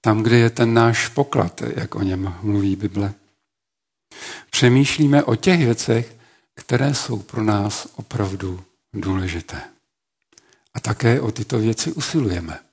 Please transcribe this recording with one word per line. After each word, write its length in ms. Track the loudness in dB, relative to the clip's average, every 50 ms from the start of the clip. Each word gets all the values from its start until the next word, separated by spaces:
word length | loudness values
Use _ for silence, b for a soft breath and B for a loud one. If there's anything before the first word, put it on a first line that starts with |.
Tam, 220 | 2 2 2 2
kde 160 | 4 6 6 6
je 120 | 6 4
ten 240 | 4 2 2 4 6
náš 340 | 6 6 4 4 2 -2 -4
poklad, 540 | -2 -2 -2 0 0 0 0 -2 -4 -8 -8 -6 -6
jak 180 | -6 -8 -8 -6
o 80 | -4
něm 320 | -2 -2 -2 -2 -4 -6 -6 -6
mluví 340 | -4 -2 0 0 0 0 -2
Bible. 380 | -2 -4 -4 -2 -2 -4 -4 -6 _ _ _ _ _ _ _ _ _ _ _ _ _ _ _ _ _ _ _ B B B B B B B B
Přemýšlíme 760 | -2 4 4 6 6 6 4 2 2 2 2 4 4 4 4
o 120 | 2 -2
těch 220 | 0 2 2 4 4
věcech, 580 | 4 2 2 0 0 0 0 0 0 -4 -12 b b b b b b b _
které 400 | -20 -6 -2 -2 0 0 0 -2
jsou 280 | -4 -4 -6 -8 -8
pro 200 | -8 -10 -8 -4
nás 460 | -2 0 0 0 0 -4 -6 -8 -12 -12 -16
opravdu 680 | -18 -16 _ -6 -4 -4 -4 -4 -8 -8 -8 -8 -10 -14 _ _ _ _ _
důležité. 680 | -12 -8 -6 -4 -4 -4 -4 -4 -6 -8 -10 -12 -14 -14 -16 -16 _ _ _ _ _ _ _ _ _ _ _ _ b b b b b b b b _
A 60 | -8
také 400 | -4 -4 -4 0 2 2 2 2
o 120 | 0 -4
tyto 260 | -6 -6 -6 -4 -2 0
věci 340 | 0 0 -2 -2 -4 -6
usilujeme. 680 | -6 -6 -8 -2 -2 0 0 0 -2 -4 -6 -10 -12 -14 _ _